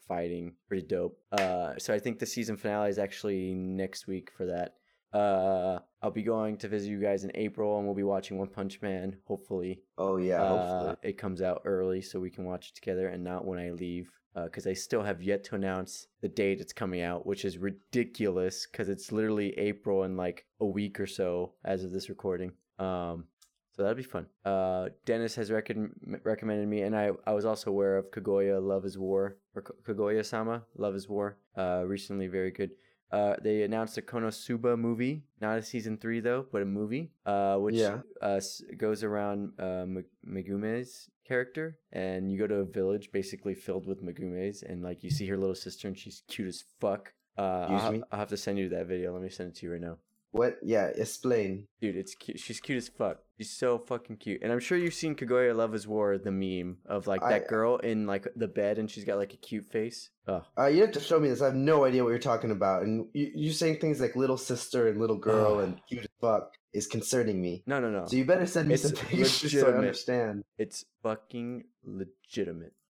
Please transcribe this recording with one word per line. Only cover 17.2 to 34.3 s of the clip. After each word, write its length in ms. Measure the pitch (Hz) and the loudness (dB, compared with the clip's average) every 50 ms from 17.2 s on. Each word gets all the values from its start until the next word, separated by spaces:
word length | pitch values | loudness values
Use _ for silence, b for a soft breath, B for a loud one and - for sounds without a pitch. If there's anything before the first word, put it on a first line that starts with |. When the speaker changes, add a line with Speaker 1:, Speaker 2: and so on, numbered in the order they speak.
| - | -4
Speaker 1:
which 180 | 95 98 - - | -4 -4 -2 -2
is 140 | 98 85 87 | -4 -4 -2
ridiculous, 1040 | 95 98 95 - _ _ - 123 117 120 - - 107 98 87 92 90 95 - - - | -4 -4 -4 -6 _ _ 0 0 0 0 -2 -2 0 0 2 2 0 0 -2 -4 -10
'cause 240 | - - - 101 95 | -8 -6 -4 -4 -4
it's 220 | 98 95 - - | -4 -6 -6 -4
literally 440 | 107 110 110 107 107 104 101 98 - - | -2 0 2 2 2 2 0 0 0 0
April 440 | 104 104 101 101 - 104 98 95 95 | 0 0 0 -2 -2 2 2 2 2
in, 140 | 92 92 | 0 0
like, 300 | 92 90 90 87 - - _ _ _ | -2 -2 -2 -4 -6 -14 _ _ _
a 60 | 110 | -2
week 340 | 101 92 104 104 98 98 - | 0 0 0 -2 -2 -2 -4
or 60 | 98 | -6
so 480 | 92 - - 95 90 87 87 90 - - _ - | -4 -2 -2 -2 0 0 -2 -2 -4 -8 _ -4
as 200 | - 95 92 92 | -2 -2 -2 -2
of 80 | 90 | -4
this 180 | 92 95 - - | -6 -6 -6 -8
recording. 440 | 98 - - 98 90 87 92 90 87 _ _ _ _ - | -10 -6 -4 -2 -2 -2 -4 -8 -10 _ _ _ _ -6
Um, 480 | 95 95 92 90 87 87 85 85 82 - _ _ - _ _ _ _ _ _ | -4 -2 -2 -2 -4 -4 -6 -8 -10 -14 _ _ -20 _ _ _ _ _ _
so 100 | 98 101 | 0 0
that'll 100 | 104 120 | 2 0
be 60 | 131 | 0
fun. 240 | 127 - - 90 - - _ _ - | -4 -6 -8 -8 -8 -8 _ _ -2
Uh, 460 | 98 98 95 95 92 92 92 92 - - - _ | 0 2 2 2 2 0 0 -2 -4 -8 -6 _
Dennis 300 | 123 113 113 117 110 - | 0 0 0 0 -2 -2
has 160 | 120 107 101 | -4 -2 0
recom-, 420 | 110 110 107 - 104 107 107 - - - - - 101 - - | 0 0 0 -2 -2 -4 -4 -4 -8 -12 -10 -10 -10 -4 -2
recommended 420 | 110 107 - 110 110 104 104 104 | -2 -2 0 -2 -2 -2 0 0
me, 140 | 104 104 104 | 0 0 0
and 140 | 98 104 110 | 0 0 2
I, 160 | 107 104 104 95 - - | 2 2 2 0 0 0
I 60 | 107 107 | 0 0
was 120 | 104 104 | 2 2
also 240 | 110 110 - - 110 | 0 0 0 -2 0
aware 280 | 98 98 98 98 98 | 2 2 4 4 4
of 120 | 98 95 - | 2 0 -2
Kaguya 500 | - 107 92 104 98 98 98 98 98 95 95 | -8 -4 0 2 4 4 4 4 4 2 2
Love 160 | 98 98 98 92 | 2 0 0 0
is 140 | 98 98 | -4 -4
War, 400 | 95 95 95 98 95 98 101 98 - _ _ _ | -4 0 2 2 2 2 0 -2 -10 _ _ _
or 80 | 104 | -12
K-, 120 | - - - - _ 117 104 | -12 -12 -16 -10 _ -4 -2
Kaguya-sama 720 | 101 104 104 110 110 107 - 120 110 110 113 117 117 110 _ - | 0 2 2 2 2 0 0 -2 -2 -2 -2 -2 -4 -6 _ -6
Love 200 | - 104 101 95 | -2 -2 -2 -2
is 120 | 98 95 | -2 -4
War, 300 | - 101 104 101 101 101 - _ _ _ | -4 -2 -2 -2 -2 -4 -8 _ _ _
uh, 280 | 95 92 90 90 90 90 | -2 0 2 2 2 0
recently, 400 | 92 101 98 - - 101 98 95 | 0 -2 -4 -4 -6 -4 -4 -4
very 240 | 92 92 95 92 95 | -2 0 0 0 -2
good, 220 | 92 - 98 90 b b b b b b b _ 90 | -2 -4 -6 -6 b b b b b b b _ 0
uh, 220 | 104 104 101 98 - | 2 4 2 2 2
they 200 | - 107 107 107 104 | 2 2 2 4 2
announced 340 | 101 110 110 113 110 - | 2 0 0 -2 -2 -4
a 40 | 110 | -8
Konosuba 760 | - - 123 117 113 110 | -8 -6 -4 -2 -2 -2